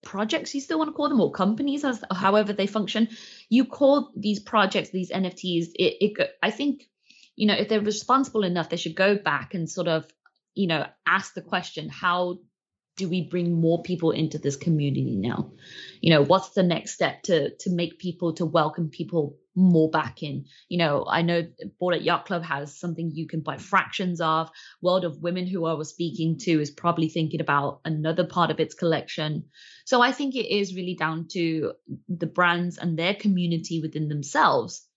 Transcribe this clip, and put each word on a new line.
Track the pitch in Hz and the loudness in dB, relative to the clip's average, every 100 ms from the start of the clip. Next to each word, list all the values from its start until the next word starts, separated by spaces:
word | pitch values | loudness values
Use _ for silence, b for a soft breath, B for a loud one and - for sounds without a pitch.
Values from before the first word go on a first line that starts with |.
projects, | - 196 220 320 - | -10 -6 -2 -2 -4
you | 277 | -8
still | - 320 | -4 -2
wanna | 311 | -2
call | 302 294 | 0 0
them, | 269 | 2
or | 175 | 2
companies, | - 190 220 277 277 | 2 0 0 -2 0
as | 285 233 - | -2 -4 -6
however | 180 190 208 208 | 0 2 4 2
they | 208 196 | 0 -2
function. | 220 185 214 226 B B B B | 0 -2 0 0 B B B B
You | 233 | 2
call | 262 - 277 285 - - | 2 4 6 6 2 -6
these | 208 202 | -2 -4
projects, | - 220 190 196 - | 0 2 2 2 -2
these | 185 180 | -6 -4
N | 190 185 | -2 -4
F | |
Ts, | 185 185 170 165 | -4 -2 -2 -2
it, | - 180 - 208 214 | 2 0 2 0 0
it, | - - | -4 0
I | 190 | -4
think, | 214 285 - _ _ b b b | -2 -4 -4 _ _ b b b
you | - 214 | 0 2
know, | |
if | 202 214 | 2 2
they're | 220 | 0
responsible | 214 208 - 262 269 220 | 0 -4 2 2 2 0
enough, | 190 175 160 | 0 0 -2
they | 170 | -4
should | 165 | -6
go | 160 190 202 | 2 2 4
back | 202 143 120 | 0 -2 -4
and | 185 160 | -6 -6
sort | - 170 | -4 0
of, | 160 - _ _ _ _ | -2 -2 _ _ _ _
you | - 190 | -2 0
know, | 160 131 _ - | 0 -2 _ 0
ask | 185 202 | 0 0
the | - | -12
question, | - 185 - - 156 | -6 -6 -4 -10 -12
"How | 139 185 180 180 180 _ _ _ _ _ - | -4 0 0 0 -4 _ _ _ _ _ -8
do | 185 | -2
we | 180 | -2
bring | 160 180 170 | -2 -2 0
more | 170 165 170 | 2 4 2
people | - 175 165 | -2 -2 0
into | - 156 151 | 0 -2 -2
this | 143 139 | -4 -4
community | - 156 143 135 131 110 | 0 0 2 0 -2 -2
now? | 107 - - B B B B B | -2 -2 -6 B B B B B
You | 165 | 4
know, | 156 | 6
what's | 143 185 - | 6 4 4
the | - | 2
next | 180 160 - | 2 2 -6
step | - 156 - | -2 -2 -2
to, | - 170 143 - | 0 0 0 -4
to | - | -4
make | 175 175 - | -2 -2 -4
people, | 180 170 170 | -8 -4 -4
to | 160 | -2
welcome | 165 160 156 160 160 | 0 2 0 -2 -8
people | - - 170 143 - _ | -6 -4 -2 -4 -6 _
more | 180 185 165 156 | 4 6 6 4
back | 160 156 - | 2 -4 -8
in?" | 151 139 139 b b | -8 -8 -10 b b
You | 175 | 0
know, | 165 147 - | 2 2 0
I | - | 0
know | 170 170 170 - - _ | 2 0 -2 -10 -16 _
Bored | 180 | -2
Ape | 170 | 0
Yacht | - 170 - | 0 0 -2
Club | 175 | -6
has | 165 143 143 - | -4 -6 -6 -8
something | 175 165 170 | -8 -6 -6
you | 151 156 | -6 -6
can | 160 | -6
buy | 151 139 | -6 -10
fractions | - 202 214 - 185 170 | 0 0 0 -4 -4 0
of. | 160 160 160 B B B | 0 0 -2 B B B
World | 175 185 175 | 2 2 0
of | 147 | -4
Women, | 170 185 180 | -4 -2 -4
who | 185 | -2
I | 165 | -2
was | 156 151 | -2 -6
speaking | - 170 - 165 160 | -6 -6 -2 -2 -2
to, | - 160 | 2 2
is | 147 | 0
probably | - 170 165 160 | 0 0 2 0
thinking | 170 156 151 | 0 -2 -2
about | 156 143 139 - - | 0 0 0 -6 -6
another | 156 156 165 | -2 0 0
part | 170 180 160 | 0 2 0
of | 156 | 2
its | 156 | -2
collection. | - 170 156 - - 156 151 - B B B - | 0 0 0 -2 -6 -4 -4 -8 B B B 0
So | 247 | 4
I | 247 | 4
think | 262 277 | 2 -4
it | 262 - | -4 -2
is | 208 196 185 | 0 -2 -4
really | 180 | -6
down | 170 160 160 160 | -4 -4 -4 -6
to | 185 165 160 135 - _ - - | -2 0 0 -2 -6 _ -14 -8
the | 175 165 | -6 -4
brands | - 175 175 175 165 | 2 2 2 -2 -4
and | 175 160 | -4 0
their | 170 | 0
community | 202 208 185 175 165 160 165 | 0 2 2 2 0 -2 -4
within | 156 156 151 | -4 -4 -4
themselves. | 147 139 285 233 139 180 - _ | -4 -4 2 4 4 0 -10 _